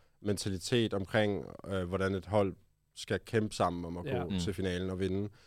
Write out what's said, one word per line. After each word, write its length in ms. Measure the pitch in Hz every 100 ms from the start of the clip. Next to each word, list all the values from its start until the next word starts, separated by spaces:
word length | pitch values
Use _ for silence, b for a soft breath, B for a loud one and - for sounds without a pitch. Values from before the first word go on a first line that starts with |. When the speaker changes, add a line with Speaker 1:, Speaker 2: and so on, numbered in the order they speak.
| _ _
Speaker 1:
mentalitet 720 | 101 98 104 92 - 123 110
omkring, 520 | 98 95 110 107 92 58 - -
øh, 100 | 95
hvordan 320 | 90 92 95 95
et 100 | 90
hold 300 | 107 98 - - _ _ -
skal 200 | - 98
kæmpe 360 | - 113 107 -
sammen 300 | 90 87 85
om 120 | 87
at 80 | 87
Speaker 2:
Ja. 120 | 90
Speaker 1:
gå 60 | 90
Speaker 3:
Mm. 100 | 95
Speaker 1:
til 140 | 87
finalen 360 | 92 95 90 92
og 100 | 92
vinde. 300 | 95 98 104 b